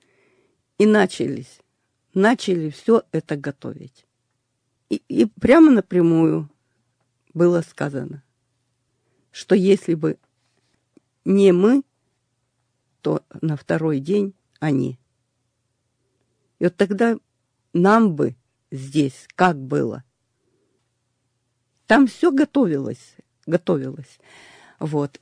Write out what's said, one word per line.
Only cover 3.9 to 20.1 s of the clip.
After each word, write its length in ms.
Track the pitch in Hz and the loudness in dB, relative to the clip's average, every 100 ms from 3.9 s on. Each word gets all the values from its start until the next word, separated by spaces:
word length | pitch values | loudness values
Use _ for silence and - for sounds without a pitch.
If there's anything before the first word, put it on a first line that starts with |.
| _ _ _ _ _ _ _ _ _ - | _ _ _ _ _ _ _ _ _ -10
И, 140 | 214 - | -10 -6
и 180 | 269 226 | -2 -2
прямо 440 | - - 302 311 | 0 2 6 8
напрямую 800 | 233 - 180 170 160 160 160 151 _ _ _ _ _ _ _ _ | 6 2 0 2 2 2 0 -6 _ _ _ _ _ _ _ _
было 260 | 156 175 175 | 0 0 0
сказано, 640 | 165 - 147 139 139 147 _ _ _ _ _ _ _ _ _ _ _ | -4 -8 -8 -8 -12 -16 _ _ _ _ _ _ _ _ _ _ _
что 240 | - - | -14 0
если 400 | 196 185 196 - | 0 2 0 0
бы 240 | 165 156 160 _ _ _ _ _ _ _ _ _ _ | -4 -4 -6 _ _ _ _ _ _ _ _ _ _
не 280 | - 196 196 | -2 2 4
мы, 300 | 175 202 269 - _ _ _ _ _ _ _ _ _ _ _ | 4 4 2 -2 _ _ _ _ _ _ _ _ _ _ _
то 200 | 147 151 _ - | -6 -6 _ -8
на 140 | 160 147 | -6 -6
второй 440 | - 165 160 143 | -4 -4 -2 -4
день 320 | 139 202 196 - _ - | -2 -2 -2 -8 _ -8
они. 400 | 156 135 135 131 _ _ _ _ _ _ _ _ _ _ _ _ _ _ _ - | -4 -2 -4 -8 _ _ _ _ _ _ _ _ _ _ _ _ _ _ _ -4
И 60 | |
вот 120 | 175 - | -4 0
тогда 420 | 196 196 233 220 _ _ _ _ _ | -2 0 -2 -2 _ _ _ _ _
нам 420 | 170 185 226 220 147 | 0 4 4 2 0
бы 180 | 135 123 _ _ - | -4 -6 _ _ -16
здесь 580 | 135 135 143 139 - - | -16 -6 -2 -2 -4 -14
как 240 | - 185 151 | 0 0 0
было? 440 | 131 147 127 113 - | -6 -4 -4 -8 -16